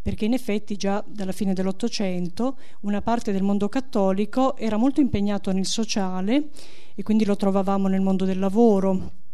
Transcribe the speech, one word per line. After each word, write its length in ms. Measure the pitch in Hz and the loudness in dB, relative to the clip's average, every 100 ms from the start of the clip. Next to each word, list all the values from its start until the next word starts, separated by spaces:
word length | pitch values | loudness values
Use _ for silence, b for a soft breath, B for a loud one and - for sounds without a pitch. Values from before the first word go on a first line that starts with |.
perché 240 | - 190 | -2 -2
in 80 | 214 | 0
effetti 440 | 247 - 208 208 202 | 0 0 -2 -2 -2
già 280 | 196 202 - | -2 -2 -2
dalla 260 | 220 190 | -4 -4
fine 200 | 185 196 | -2 -2
dell'Ottocento 1040 | 185 190 190 233 - 196 180 175 - 240 269 b b | 0 0 -2 -2 -2 -2 -2 -4 -2 -2 -2 b b
una 220 | 202 202 | -2 -2
parte 300 | 190 233 226 | 0 0 0
del 100 | 196 | 0
mondo 260 | 196 202 202 | 0 0 0
cattolico 880 | 262 262 226 190 190 214 - 262 - | -2 -2 2 2 2 0 2 0 0
era 220 | 220 214 | -2 2
molto 240 | 254 294 | 2 4
impegnato 500 | 262 202 202 202 202 | 2 2 0 0 0
nel 140 | 190 185 | 0 0
sociale, 800 | - 214 - 190 185 190 269 294 B B B B | -2 -2 0 -2 -2 0 0 0 B B B B
e 80 | - | -6
quindi 240 | 196 214 214 | 0 2 2
lo 100 | 202 | 2
trovavamo 500 | 196 196 196 196 196 | 2 2 2 0 2
nel 140 | 190 | 2
mondo 240 | 190 190 | 2 2
del 140 | 190 185 | 0 0
lavoro 880 | 190 196 233 196 190 185 180 - - | 0 4 6 6 2 0 -2 -4 -6